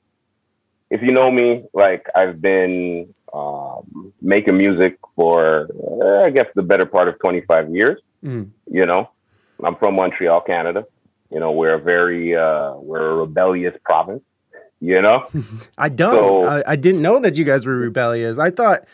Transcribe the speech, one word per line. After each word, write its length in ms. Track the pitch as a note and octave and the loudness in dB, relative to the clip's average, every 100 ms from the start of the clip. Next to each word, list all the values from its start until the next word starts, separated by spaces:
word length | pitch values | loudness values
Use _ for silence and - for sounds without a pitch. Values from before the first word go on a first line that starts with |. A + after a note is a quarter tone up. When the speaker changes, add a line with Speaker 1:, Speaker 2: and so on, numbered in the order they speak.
| _ _ _ _ _ _ _ _ - | _ _ _ _ _ _ _ _ -8
Speaker 1:
if 140 | A2+ | -2
you 80 | B2 | 2
know 180 | B2+ C3 | 4 4
me, 360 | B2+ A#2+ A#2+ - | 2 0 0 -4
like, 360 | G2 G2 F2+ - F#2 | 2 2 2 -2 0
I've 260 | F#2+ D#2+ | 0 0
been, 720 | F#2+ F#2+ F#2 F2+ F2 E2+ F2 _ - | 0 0 0 -2 -4 -6 -10 _ -16
um, 800 | D2+ D2 C#2+ C#2 B1 - D2+ F#2 _ | -10 -10 -10 -12 -14 -16 -20 -20 _
making 340 | F2+ G2+ G#2 F#2+ | 0 0 2 2
music 400 | G2 F2 F#2 - - - | 2 2 0 0 -16 0
for, 540 | E2+ E2+ D#2+ D#2 D#2+ - - G2 | 2 4 2 0 -2 -10 -10 -2
uh, 220 | G2 G2+ | 2 4
I 80 | F3 | 4
guess, 160 | C3+ A#2 G2+ | 2 0 -2
the 80 | |
better 240 | F2+ F#2+ F2 | 0 2 2
part 200 | F#2+ F2 | 2 0
of 120 | - | 0
twenty-five 500 | F#2 F2+ E2+ E2 D#2 | -2 -2 0 0 0
years. 320 | F2 A#2+ G#3 _ _ D3 | 0 0 0 _ _ -10
Speaker 2:
Mm. 240 | A#2+ G2+ _ - | -10 -12 _ -8
Speaker 1:
You 160 | F#2 F2 | -2 2
know, 240 | F2+ A#2+ _ _ _ _ _ | 0 -2 _ _ _ _ _
I'm 120 | F2 E2+ | -6 -2
from 220 | G#2 F#2+ | -2 0
Montreal, 440 | F#2 - E2+ E2+ | -2 -2 0 0
Canada. 420 | - F2 E2 F#2 - _ _ _ _ | 0 -4 -2 -6 -10 _ _ _ _
You 80 | D#2 | -6
know, 120 | D#2+ | -4
we're 240 | D#2 D#2+ D#2+ | 0 0 0
a 40 | |
very, 560 | E2 F2 F2+ F2 E2+ E2 | 0 0 0 -2 -2 0
uh, 380 | D#2+ D2+ C#2+ C#2+ | 0 0 -4 -10
we're 340 | C#2+ D#2+ D#2 | -10 -6 -2
a 40 | D#2+ | -2
rebellious 600 | D#2+ D#2 F#2 F#2 F2+ - - | -2 0 0 0 -4 -8 -2
province, 380 | D#2+ E2+ A#2+ _ _ _ - - _ | 0 0 -8 _ _ _ -20 -20 _
you 180 | E2+ F#2 | 0 2
know? 280 | G#2 B2 - D3+ G#2+ | 4 2 0 -10 -10
Speaker 2:
<laughs> 240 | A2 - - | -14 -20 -6
I 120 | D3+ | -6
don't. 260 | B2+ F#3+ A#3 | 0 2 4
Speaker 1:
So 300 | G2 F#2+ F#2 | 4 2 2
Speaker 2:
I, 240 | D3 C3+ | -2 -2
I 40 | D3 | 0
didn't 280 | F3 F#3 | 2 2
know 160 | D#3+ C4 | 2 2
that 180 | A3 D3 | 2 0
you 80 | C#3+ | 0
guys 220 | C3+ B2 | 0 0
were 100 | B2+ | -4
rebellious. 640 | A#2+ A#2+ A#2 A#2 A#2 A#2 | -2 -2 -2 -2 -4 -2
I 100 | F3+ | -2
thought, 360 | F3+ A3+ E3+ _ | 0 0 0 _